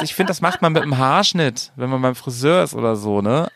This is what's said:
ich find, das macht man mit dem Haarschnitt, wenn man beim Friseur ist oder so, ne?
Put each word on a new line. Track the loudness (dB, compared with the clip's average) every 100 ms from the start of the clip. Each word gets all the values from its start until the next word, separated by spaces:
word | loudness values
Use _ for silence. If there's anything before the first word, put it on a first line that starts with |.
ich | -6
find, | -2 -2
das | 0
macht | -2 0
man | 2
mit | 2
dem | 0 0
Haarschnitt, | 2 2 2 0 0 -2 -10 -8
wenn | -4
man | 0
beim | 0
Friseur | -2 -6 -2 2 2
ist | 2
oder | 0 -2 -2
so, | 0 0
ne? | 2 0 0